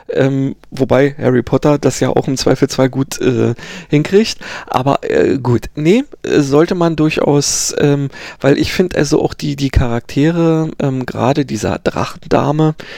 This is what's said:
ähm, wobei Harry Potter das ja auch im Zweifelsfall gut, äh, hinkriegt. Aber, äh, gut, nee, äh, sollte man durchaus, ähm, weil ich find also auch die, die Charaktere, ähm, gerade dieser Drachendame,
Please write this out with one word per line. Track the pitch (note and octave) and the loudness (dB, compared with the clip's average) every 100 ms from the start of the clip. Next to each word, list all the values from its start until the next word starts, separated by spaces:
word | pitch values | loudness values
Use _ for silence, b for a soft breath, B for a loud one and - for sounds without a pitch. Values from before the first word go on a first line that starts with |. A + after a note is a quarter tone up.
| - | -6
ähm, | - C3+ C3+ C3+ - - | 0 0 0 -2 -6 -14
wobei | - C3 B2+ C#3+ C#3 | -4 0 2 2 0
Harry | B2 B2+ | 0 0
Potter | - C3+ D#3 D3 | 0 0 2 2
das | C#3+ - | 0 0
ja | C3 | 0
auch | - D3 | 0 0
im | C3 | -2
Zweifelsfall | - C3+ C3+ - C3 | 0 2 0 2 0
gut, | C3 C3+ - | 0 -4 -2
äh, | - A#2+ A2+ A#2 B B B | 0 0 0 -2 B B B
hinkriegt. | D3 D3+ G3 A3+ - B B B | 0 2 2 2 -4 B B B
Aber, | - C3 - | -2 0 0
äh, | - - - C#3 | 0 2 2 0
gut, | B2 A#2+ - | 0 0 -2
nee, | - D3+ A3 C#4+ - | -2 2 2 0 -8
äh, | - C#2+ | 0 2
sollte | C#3 C#3+ E3+ | 4 2 2
man | F#3 E3+ D#3 | 2 0 2
durchaus, | D#3 - - C#3+ C#3 - - - | 0 2 2 2 0 -2 -4 0
ähm, | D3 C#3+ C#3 B B B | 0 2 -2 B B B
weil | C3+ D3 | 2 2
ich | - | 0
find | - F#3 - | 0 -2 0
also | D3 - | 0 0
auch | - | 0
die, | - D#3 C#3 | -4 -6 -2
die | C#3 | 2
Charaktere, | - B2+ A#2 - - D3+ E3+ E3 D#3+ D#3+ - | 2 2 -2 -4 0 0 2 2 0 -2 -4
ähm, | C#3 C3 | -4 -4
gerade | B2 A2 A2+ D3 | -6 -2 0 0
dieser | C3 G#2 F#2+ - | -2 -2 -4 -2
Drachendame, | - - - - - - C3+ D3+ D#3 D#3 B | -4 -4 -6 -8 -2 0 2 2 0 0 B